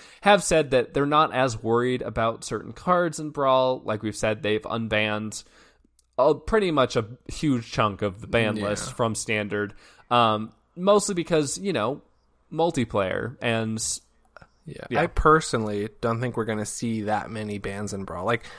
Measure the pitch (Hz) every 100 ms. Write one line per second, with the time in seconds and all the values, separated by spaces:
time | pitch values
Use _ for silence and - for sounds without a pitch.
0 | - - 202 202 - 160 139 131 110 139
1 | 143 151 156 127 131 110 113 117 127 127
2 | 110 113 113 113 - 107 - - - 180
3 | 175 156 151 151 135 131 131 127 - 107
4 | 107 101 110 110 104 107 - 113 110 107
5 | 107 107 107 - - _ _ _ _ _
6 | _ - 143 151 - 220 190 151 123 127
7 | 107 127 - - 156 123 117 - 107 95
8 | 104 98 101 117 110 107 104 101 - -
9 | 113 110 - 107 104 104 101 - - -
10 | _ 120 113 107 110 - _ - 190 208
11 | 202 175 160 160 143 - 196 135 110 147
12 | - _ _ _ _ 156 170 139 113 104
13 | 95 - 110 - 123 113 110 110 - -
14 | - _ _ - - _ - - - 120
15 | 170 - 156 160 - 120 107 104 107 -
16 | 117 113 123 117 113 107 107 - 117 110
17 | 101 104 - 110 107 104 101 98 104 98
18 | 95 87 95 117 -